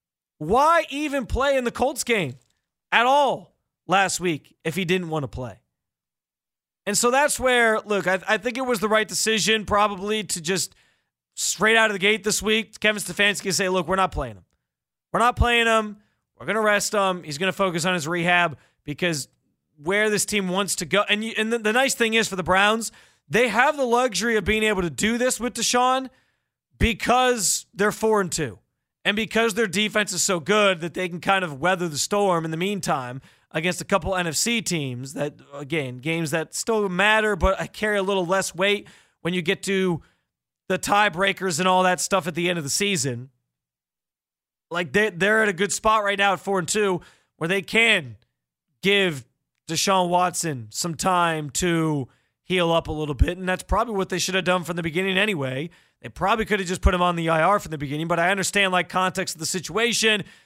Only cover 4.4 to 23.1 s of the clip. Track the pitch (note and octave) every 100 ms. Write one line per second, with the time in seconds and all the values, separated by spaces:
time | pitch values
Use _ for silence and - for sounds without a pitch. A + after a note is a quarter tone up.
4.4 | - _ D#3+ D#3+ F3+ F#3 E3+ D#3 C3 B2
5.4 | B2 F#2 _ _ _ _ _ _ _ _
6.4 | _ _ _ _ - G3+ A#3+ C4 D4 -
7.4 | B3+ B3 A#3 A3 G#3 G3+ F3 F#3 - G#3+
8.4 | A#3 A#3+ B3+ A#3 G#3 G#3+ G#3+ F3+ - A3
9.4 | E3+ A3 F3+ G3+ G#3 G3 G3+ G#3+ F#3+ F3+
10.4 | D#3 F#3 - _ _ _ _ _ _ -
11.4 | - - G#3 A3+ A3 G3+ G3 A3 G#3+ F#3+
12.4 | G3 A3 A3 - G#3+ G#3+ - F3 G3+ G3
13.4 | G3 F3 F#3+ F#3 D#3 F#3+ F#3 E3 C3 G2+
14.4 | _ _ _ _ _ _ _ F3 A#3 B3
15.4 | B3 A#3+ A3+ A3+ G#3+ G#3 _ _ _ _
16.4 | B2 G#3 G#3+ G#3 - G#3+ G3 F3+ D#3 C#3+
17.4 | F#3+ F3+ G3 E3+ E3 F3+ D3 F3 E3+ F3
18.4 | E3+ C3+ _ _ - C#3 F3+ D#3 B2+ _
19.4 | _ _ _ D#3 D3 G3+ G#3+ G#3 - G#3
20.4 | F#3 F#3 G3 - D#3+ F#3 G3+ G#3 A3 -
21.4 | A3 A#3 G#3+ A3+ C4+ - A3+ A3+ G#3+ F#3+
22.4 | E3 F#3 G3+ A3+ A3 - _